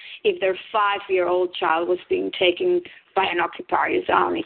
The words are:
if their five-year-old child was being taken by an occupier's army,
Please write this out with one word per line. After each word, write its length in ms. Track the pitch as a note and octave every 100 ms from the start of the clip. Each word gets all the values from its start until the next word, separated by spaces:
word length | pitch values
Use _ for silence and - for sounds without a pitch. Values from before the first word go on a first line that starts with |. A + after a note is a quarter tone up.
| - - G#3+
if 100 | F3+
their 160 | F#3+ F#3 -
five-year-old 840 | A3 G3+ G3+ - F#3+ F3 F3+ F3+
child 340 | - F3 D#3+ E3+
was 100 | F3+ -
being 220 | F#3 G4 -
taken 440 | F3+ F3 F3+ F3+ F3 - _
by 100 | G3
an 160 | F#3+ F3
occupier's 680 | E3+ - F3+ D#3 D3+ F3+ -
army, 360 | F3+ F3+ E3+